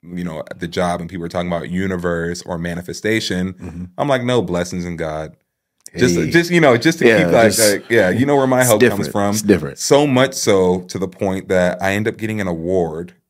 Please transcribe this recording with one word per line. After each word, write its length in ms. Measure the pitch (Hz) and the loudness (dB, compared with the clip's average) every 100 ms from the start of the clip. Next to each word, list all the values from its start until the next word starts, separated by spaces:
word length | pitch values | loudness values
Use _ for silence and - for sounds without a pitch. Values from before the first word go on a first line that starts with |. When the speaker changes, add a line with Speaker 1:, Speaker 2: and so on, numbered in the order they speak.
Speaker 1:
you 220 | 82 90 87 | -12 -8 -8
know, 140 | 78 | -8
at 200 | - - | -12 -10
the 80 | 85 | -6
job 320 | 92 87 90 | -2 -2 -2
and 100 | 85 | -6
people 160 | 92 85 | -10 -6
are 40 | |
talking 180 | 90 87 | -6 -4
about 180 | 85 65 | -4 -4
universe 720 | 90 95 90 87 85 85 87 | -4 -4 -2 -2 -2 -4 -8
or 160 | - 85 | -8 -8
manifestation, 960 | 87 85 87 85 104 110 - 90 92 | -6 -8 -10 -6 -2 -2 -2 -4 -4
Speaker 2:
Mm-hmm. 320 | 92 90 82 90 - | -6 -14 -12 -12 -6
Speaker 1:
I'm 100 | 143 | -2
like, 140 | 127 | -2
"No, 180 | 120 123 | 0 0
blessings 420 | 87 87 87 90 87 | 0 -4 -4 -6 -8
in 120 | 82 | -6
God." 380 | 80 78 78 _ _ _ _ _ - - | -6 -6 -10 _ _ _ _ _ -14 0
Just, 180 | - 170 | 2 2
Speaker 2:
Hey. 140 | 156 | 2
Speaker 1:
just, 220 | 170 170 | 2 2
you 100 | 170 | 4
know, 160 | 143 113 | 4 4
just 220 | - 170 | 2 4
to 80 | 123 | 4
Speaker 2:
Yeah, 160 | 107 | 6
Speaker 1:
keep, 100 | 87 | 4
like, 120 | 101 110 | 4 4
Speaker 2:
just 200 | 107 107 | 4 2
Speaker 1:
like, 160 | 98 - | 2 2
yeah, 200 | 113 92 | 2 4
you 140 | 98 139 | 2 2
know 100 | 139 | 2
where 100 | 131 | 4
my 120 | 127 | 4
Speaker 2:
it's 80 | 123 | 4
Speaker 1:
help 100 | 107 | 4
comes 100 | 120 | 2
Speaker 2:
different. 200 | 101 71 | -2 -2
Speaker 1:
from. 180 | 104 101 | -2 -2
Speaker 2:
It's 100 | 107 | -2
different. 360 | 101 87 71 - | 2 2 0 -8
Speaker 1:
So 260 | - 143 147 | 2 2 4
much 280 | 127 135 - | 2 2 0
so 460 | 113 95 90 90 | 0 2 2 0
to 180 | - 98 | -4 -8
the 80 | 92 | -8
point 400 | - 98 95 92 | -4 -4 -4 -2
that 340 | 92 90 90 | 0 0 -2
I 120 | 98 | -2
end 140 | 104 110 | -2 -2
up 100 | 104 | -6
getting 220 | 110 107 | -8 -6
an 60 | 92 | -4
award. 680 | 82 85 92 80 80 87 _ | -4 -2 -2 -2 -6 -12 _